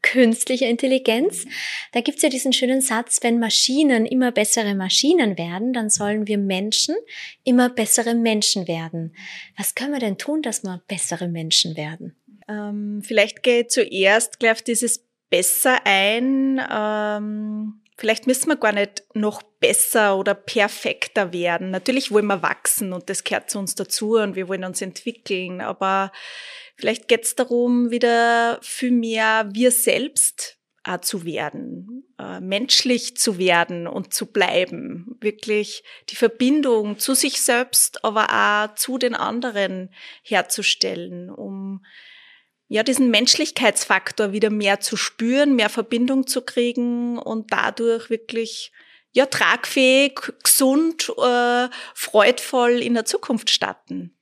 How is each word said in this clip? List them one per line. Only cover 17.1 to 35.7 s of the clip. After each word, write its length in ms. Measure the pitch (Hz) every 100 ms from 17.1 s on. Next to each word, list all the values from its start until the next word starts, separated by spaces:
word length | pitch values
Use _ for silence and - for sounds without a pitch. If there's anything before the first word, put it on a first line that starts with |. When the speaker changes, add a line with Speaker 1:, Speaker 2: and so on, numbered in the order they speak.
| 208 214 214 214 214 214 214 _ -
Speaker 2:
vielleicht 300 | 214 226 -
müssen 240 | 254 -
wir 60 | 302
gar 160 | 220
nicht 300 | 208 202 - _
noch 300 | 220 208 -
besser 720 | - _ - - - 233 208 196
oder 160 | 196
perfekter 1000 | 202 - 233 202 - 220 - - - 185
werden. 380 | 175 175 170 185
Natürlich 420 | 185 185 254 262
wollen 140 | 208 208
wir 160 | 196
wachsen 500 | 160 - - - 196
und 180 | 180 -
das 120 | 190
gehört 280 | - 208 -
zu 80 | 208
uns 160 | 190 -
dazu 400 | 190 - 214 226
und 200 | 208 185
wir 120 | 180
wollen 160 | 190
uns 180 | 185 180
entwickeln, 800 | 190 - - 233 - 190 185 185
aber 500 | 110 - 190 196 196 - - - - - - _
vielleicht 320 | - 226 -
geht's 280 | 233 233 -
darum, 560 | 254 240 247 240 240
wieder 680 | 240 240 233 233 233 233 -
viel 280 | - - 254
mehr 560 | 247 226 220 220 220 214
wir 160 | 202 247
selbst 880 | 240 - - 269 - - - - _ _ _
auch 180 | - 180
zu 240 | - 196 165
werden, 840 | 156 147 - 123 175 190 247 277 -
äh, 220 | 180 185
menschlich 800 | 185 196 262 - 262 247 - -
zu 200 | - 180
werden 480 | 185 170 170 175 170
und 300 | - 185 -
zu 100 | 220
bleiben, 840 | - 180 180 180 170 - 175 175 -
wirklich 640 | 214 214 220 208 208